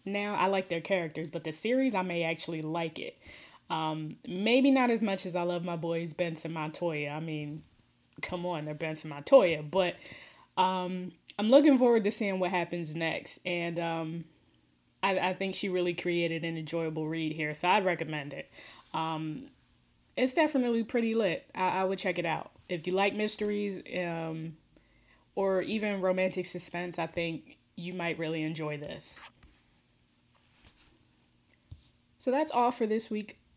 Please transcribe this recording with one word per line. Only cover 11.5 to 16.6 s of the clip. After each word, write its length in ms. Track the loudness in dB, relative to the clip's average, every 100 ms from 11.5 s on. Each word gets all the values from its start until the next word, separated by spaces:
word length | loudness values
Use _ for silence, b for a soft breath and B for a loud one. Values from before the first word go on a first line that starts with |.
| 8 8 8
forward 260 | 6 6
to 60 | 2
seeing 280 | 0 -2 0
what 120 | 0
happens 440 | 0 -2 -4 -4
next, 440 | -2 -2 -2 -6 -8 -4
and, 320 | -2 -2 -2
um, 460 | -2 -2 -4 -6 -10 _ _ _ _ _ _ -4
I, 160 | 0 2
I 160 | 0
think 200 | 0 -2
she 140 | -2 -2
really 260 | 0 0
created 500 | 0 0 0 0 0
an 120 | -2
enjoyable 520 | -4